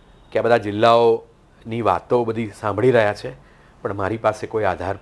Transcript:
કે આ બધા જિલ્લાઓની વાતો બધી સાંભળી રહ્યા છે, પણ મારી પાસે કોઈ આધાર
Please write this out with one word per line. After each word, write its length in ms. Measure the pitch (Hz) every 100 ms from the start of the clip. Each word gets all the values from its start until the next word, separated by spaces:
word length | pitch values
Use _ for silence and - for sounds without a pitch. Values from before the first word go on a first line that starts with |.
| _ _ _
કે 80 | 110
આ 20 |
બધા 160 | 113 117
જિલ્લાઓની 1200 | 104 104 117 117 117 113 - _ _ _ 117 117
વાતો 440 | 104 85 - 123 113
બધી 260 | 113 110 -
સાંભળી 320 | 107 98 127
રહ્યા 220 | 120 104
છે, 180 | 101 127 139 _ _ _ _
પણ 120 | 117
મારી 240 | 101 92 113
પાસે 300 | 110 107 -
કોઈ 160 | 110
આધાર 340 | 101 85 87 98